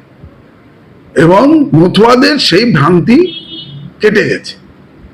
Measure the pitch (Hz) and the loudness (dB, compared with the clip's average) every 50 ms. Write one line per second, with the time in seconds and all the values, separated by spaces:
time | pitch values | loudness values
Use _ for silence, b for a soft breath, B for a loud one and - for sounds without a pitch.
0 | - _ - _ - - - - - _ _ _ _ - _ _ - - - - | -8 _ -20 _ -20 -20 -20 -20 -20 _ _ _ _ -20 _ _ -20 -20 -20 -20
1 | - - - - 165 160 180 202 254 285 320 311 269 139 135 156 175 180 175 190 | -20 -12 -4 -2 0 2 2 2 2 2 2 2 0 0 2 2 2 2 2 2
2 | 220 240 247 247 277 294 302 262 - - 165 190 240 240 180 143 139 160 180 175 | 2 2 2 2 2 0 -2 -2 -2 -2 0 0 0 0 0 0 0 2 0 0
3 | 143 180 240 311 370 - - - - - - - - - - - - - - - | 2 2 2 2 2 0 -4 -12 -18 -18 -20 -20 -20 -20 -20 -20 -20 -20 -14 -4
4 | 202 214 - 208 170 127 98 - - - - - - - - - - _ _ - | -4 -2 0 0 -2 -2 -6 -8 -8 -16 -20 -20 -20 -20 -20 -20 -20 _ _ -20
5 | - - | -20 -20